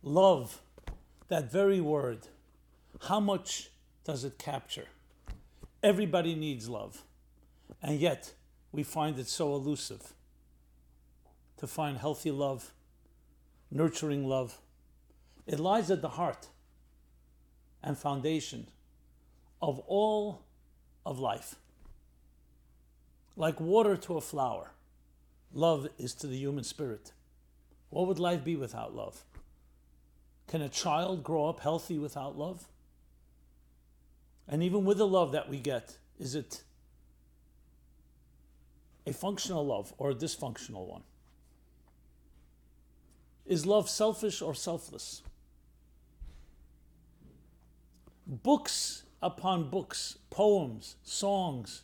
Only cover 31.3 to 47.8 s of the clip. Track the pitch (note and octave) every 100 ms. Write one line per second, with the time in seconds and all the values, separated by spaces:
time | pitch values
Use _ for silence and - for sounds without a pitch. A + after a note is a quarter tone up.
31.3 | D#3+ D3 E3 C#3+ D#3+ - D#3+ D3 C#3+ C#3
32.3 | C#3 D#3 F3 - - - _ - - -
33.3 | - - - - - _ _ - - -
34.3 | - - D3 F3 G3 F#3+ G3 G#3 F#3+ D#3+
35.3 | C#3+ - C#3 B2 B2 - - - - C#3
36.3 | C#3+ A#2+ - - - - - - - -
37.3 | _ - - - - - - - - -
38.3 | - - - - - - - - C3 F#3
39.3 | G3+ - F3 C#3+ G#2+ G2+ - C#3 B2 D3+
40.3 | - C3+ A2 - G#2+ F#2 E2+ - - -
41.3 | - _ - _ - - - - - -
42.3 | - - - - - - - - - -
43.3 | - - F3+ E3 G#3 G#3 - G#3+ A3 G#3+
44.3 | - D#3 C#3 - E3 - - - - -
45.3 | - - - - - - - - - -
46.3 | - - - - - - - - - -
47.3 | - - - - -